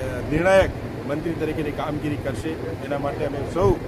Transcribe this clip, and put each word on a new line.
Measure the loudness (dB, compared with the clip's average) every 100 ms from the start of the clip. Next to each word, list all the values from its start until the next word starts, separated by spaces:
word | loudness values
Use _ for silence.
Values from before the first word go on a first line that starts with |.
| -4 -4 0
નિર્ણાયક | 2 6 6 6 2 -6 -6 -4
મંત્રી | -2 -2
તરીકેની | -2 -2 0 -2
કામગીરી | -2 -2 -2 -2 -2
કરશે. | -2 -4 -4 -4 -6 -6 -4
એના | -2
માટે | -2 -2 -2
અમે | -2 -2
સૌ | 2 4 4